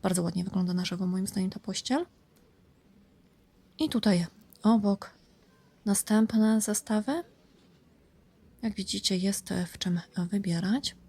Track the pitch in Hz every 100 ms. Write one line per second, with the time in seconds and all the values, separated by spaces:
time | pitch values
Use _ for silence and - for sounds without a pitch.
0 | 190 180 170 180 185 190 180 180 180 180
1 | 185 185 196 - 185 202 - 196 - 262
2 | 349 _ _ _ _ _ _ _ _ _
3 | _ _ _ _ _ _ _ - 311 233
4 | 214 180 170 - - - 214 226 202 196
5 | - - _ _ _ _ _ _ - 202
6 | - 214 220 226 220 220 214 208 - 214
7 | 214 311 339 _ _ _ _ _ _ _
8 | _ _ _ _ - - 226 208 190 -
9 | - 185 196 196 - 185 175 - 185 175
10 | - - 175 202 190 170 185 247 - -